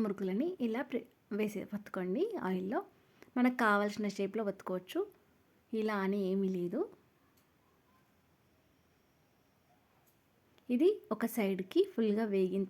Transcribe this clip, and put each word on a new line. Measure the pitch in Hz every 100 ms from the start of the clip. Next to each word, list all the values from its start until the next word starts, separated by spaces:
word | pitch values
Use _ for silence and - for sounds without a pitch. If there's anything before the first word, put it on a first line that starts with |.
మురుకులని | 214 190 190 196 339 370 240
ఇలా | 226 254
ప్రి-, | 254 - _ _ 208
వేసే, | 214 208 -
వత్తుకోండి | 202 - 190 180 214 427 381 185
ఆయిల్లో. | 185 185 294 403 - _ _ - 247
మనకు | 247 247
కావాల్సిన | 226 202 208 208 208 202
షేప్లో | 196 220 208
వత్తుకోవచ్చు, | 196 - 185 185 330 415 - _ _ _ _ _
ఇలా | 220 220 208 190
అని | 202 190
ఏమీ | 196 190 185
లేదు. | 175 226 403 - _ _ _ _ _ _ _ _ _ _ _ _ _ _ _ _ _ _ _ _ _ _ _ _ _ _ _ _ _ _ _ _ _ _ _ - -
ఇది | 247 339 415 -
ఒక | 214 226 -
సైడ్కి | 196 190 185 330 392
ఫుల్గా | - 220 208 226
వేగిన | 196 185 190